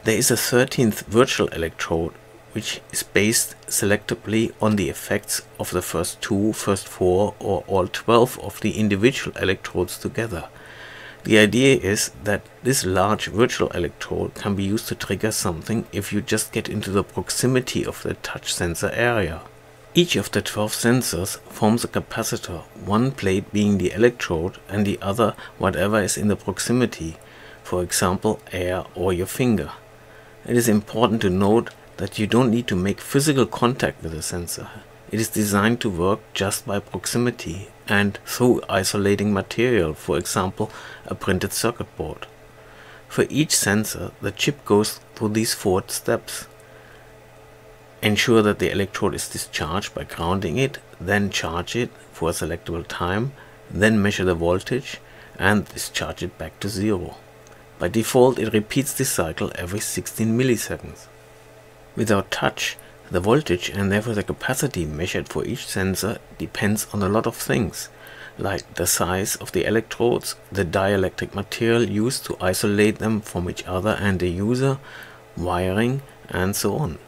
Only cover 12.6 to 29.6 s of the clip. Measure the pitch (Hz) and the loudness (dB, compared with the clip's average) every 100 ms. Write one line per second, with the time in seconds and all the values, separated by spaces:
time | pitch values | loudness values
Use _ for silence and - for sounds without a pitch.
12.6 | 123 135 92 92 98 107 - 90 123 - | 0 0 2 2 2 2 -2 2 2 2
13.6 | 87 85 85 - - 85 90 - 104 101 | -2 0 -4 -6 -6 -4 -4 -4 -2 0
14.6 | 98 110 - - - 98 110 - 101 80 | 0 -2 -4 -8 -4 -2 0 0 -2 -4
15.6 | - 110 - 101 98 104 - 107 - 113 | -2 -4 -2 -6 -2 -4 0 -2 0 -4
16.6 | - 104 98 98 90 - 90 - 123 131 | -4 -6 0 -2 0 -6 -4 0 2 2
17.6 | 127 - - - - - - - - - | 0 -4 -4 -6 -8 -8 -8 -8 -8 -2
18.6 | 87 82 101 - 120 113 85 80 - - | -2 -2 -4 0 0 2 -2 -4 -14 -20
19.6 | - - - 170 175 - 101 104 - 107 | -20 -20 0 2 4 0 0 -2 -2 -4
20.6 | 107 - 117 127 - 85 95 - - - | -2 0 2 2 2 -4 -4 -8 -14 0
21.6 | 107 117 - 98 - - 110 117 - 85 | 2 4 0 -4 -6 -6 -4 -6 -6 -12
22.6 | - - 95 107 131 135 98 95 - 101 | -12 -12 0 2 2 0 0 0 0 2
23.6 | 104 98 90 98 120 123 - 85 92 - | 4 4 2 4 4 4 -4 -2 -2 -6
24.6 | - 101 101 - 98 98 107 - - - | -6 0 0 0 -2 2 2 0 -18 -2
25.6 | 92 90 98 110 95 - 104 95 - 90 | -2 2 2 2 0 0 0 0 -2 -4
26.6 | - 123 120 - 80 80 - - - - | 0 2 2 -2 -10 -10 -20 -20 -20 -20
27.6 | - 90 87 - 92 98 107 - - 90 | -6 -4 -2 0 2 2 0 -2 -6 -4
28.6 | 90 92 - - 92 87 95 - 123 104 | -2 -4 -6 -2 0 0 -2 0 2 2